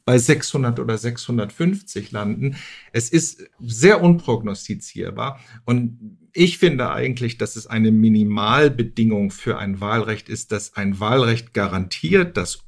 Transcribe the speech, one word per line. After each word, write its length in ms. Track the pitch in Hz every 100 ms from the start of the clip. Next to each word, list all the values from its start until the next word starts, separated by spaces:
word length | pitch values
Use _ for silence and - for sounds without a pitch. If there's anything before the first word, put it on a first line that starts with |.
bei 140 | - 123
sechshundert 640 | 139 147 - 143 123 120
oder 180 | 117 110
sechshundertfünfzig 1120 | 120 120 - 120 104 - 170 196 - 101 104
landen. 460 | 104 104 - 139 139 - - -
Es 160 | 117 -
ist 400 | 165 - - - _
sehr 420 | 120 113 175 208
unprognostizierbar. 1400 | 175 170 - 113 107 101 - - - - 92 104 127 135 - -
Und 540 | - 123 120 - 107 - _
ich 260 | - 180 -
finde 320 | 175 131 101
eigentlich, 480 | - 127 120 120 -
dass 160 | 110
es 140 | 113 -
eine 240 | 113 110
Minimalbedingung 1400 | 110 110 107 104 104 104 135 147 117 113 - 113 104 101
für 260 | - 120 -
ein 240 | 101 95
Wahlrecht 480 | 104 113 110 107 -
ist, 220 | 107 -
dass 240 | 104 -
ein 240 | 104 98 98
Wahlrecht 560 | 107 135 117 117 -
garantiert, 800 | 110 98 95 92 - 160 190 175 104
dass 280 | 87 -